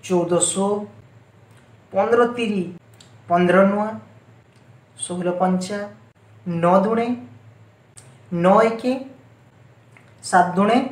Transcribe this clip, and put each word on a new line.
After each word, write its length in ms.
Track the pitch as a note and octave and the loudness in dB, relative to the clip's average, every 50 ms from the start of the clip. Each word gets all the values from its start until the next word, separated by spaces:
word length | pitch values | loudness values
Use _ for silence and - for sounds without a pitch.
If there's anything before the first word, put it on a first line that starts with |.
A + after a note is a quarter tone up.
| _ | _
ଚଉଦଶହ, 680 | - F#3 F3 E3+ E3 F3 E3+ - - - F#3+ G3 G3+ G#3 G#3 G#3+ - - - - _ _ - _ _ _ _ _ _ _ _ _ _ - _ _ _ - | -2 -2 -2 0 0 0 0 0 -2 -2 -4 -2 -2 -2 -4 -6 -12 -18 -20 -20 _ _ -20 _ _ _ _ _ _ _ _ _ _ -20 _ _ _ -4
ପନ୍ଦର 280 | F#3+ G#3 A3 A#3 B3 A#3+ A#3 | -2 0 2 2 2 2 0
ତିରି, 360 | - - A#3 G#3+ G#3 F#3+ F3 E3 - - _ _ - _ - - - - _ - | 0 -4 -4 -4 -2 -4 -4 -6 -10 -16 _ _ -20 _ -20 -20 -20 -20 _ -2
ପନ୍ଦର 300 | F3 F3 F3+ F3 F3 F#3 G3 | 0 2 2 4 4 4 4
ନୂଆ, 220 | G3 G3+ G#3 G#3 G#3+ A3 A3 - - - - _ _ _ _ _ _ _ _ _ _ - - _ _ _ - | 4 2 -2 -4 -6 -8 -12 -16 -20 -20 -20 _ _ _ _ _ _ _ _ _ _ -20 -20 _ _ _ -16
ଷୋହଳ 300 | - - F3+ F3+ F3 F3+ | -12 -10 -8 -6 -4 -4
ପଞ୍ଚା, 480 | F3 F3+ F#3 F#3 F#3 F3+ - - G#3 G3+ G3+ G#3 - - _ _ _ _ _ _ - - _ F#3 | -2 -2 -2 0 0 -2 -4 -6 -8 -8 -10 -12 -14 -20 _ _ _ _ _ _ -20 -16 _ -8
ନଅ 280 | E3+ E3 E3 F3 F3+ G3 F#3+ | -6 0 2 4 4 4 2
ଦୁଣେ, 240 | G#3+ A3 A3+ A#3 A#3+ B3 - - - - - _ - - _ - _ _ _ _ _ _ - - - - - _ - F3+ | 2 -2 -2 -2 -4 -6 -8 -10 -18 -20 -20 _ -20 -20 _ -20 _ _ _ _ _ _ -20 -20 -20 -20 -20 _ -8 -6
ନଅ 240 | E3+ E3+ F#3 G3 G#3+ A3+ | 0 4 4 6 6 4
ଏକେ, 300 | A3+ A3+ - - B3 B3+ C#4 - - - - - - - _ _ _ _ _ _ _ - _ _ _ _ - _ - - _ - | 2 0 -2 -4 -4 -4 -4 -6 -14 -20 -20 -20 -20 -20 _ _ _ _ _ _ _ -20 _ _ _ _ -20 _ -20 -20 _ -12
ସାତ 240 | - - F#3 F3+ F3 E3+ | 2 4 4 4 4 2
ଦୁଣେ 220 | F3+ G3+ G#3+ A#3 B3+ C#4 - | 0 2 2 2 0 0 -2